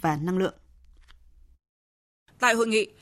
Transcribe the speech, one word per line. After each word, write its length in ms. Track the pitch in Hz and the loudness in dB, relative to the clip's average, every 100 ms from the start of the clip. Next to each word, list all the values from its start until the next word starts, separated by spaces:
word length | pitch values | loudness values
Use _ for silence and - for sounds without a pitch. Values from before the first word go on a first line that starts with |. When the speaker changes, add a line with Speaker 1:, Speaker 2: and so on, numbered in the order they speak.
Speaker 1:
và 180 | 165 147 | -4 -2
năng 160 | 165 185 | -2 -2
lượng. 160 | 185 - - - - - - - - - - _ _ _ _ _ _ _ _ - | -2 -6 -20 -20 -20 -20 -20 -20 -20 -20 -20 _ _ _ _ _ _ _ _ -2
Speaker 2:
Tại 160 | 247 | 0
hội 120 | 226 226 | 2 2
nghị, 200 | 220 202 - | 0 -2 -6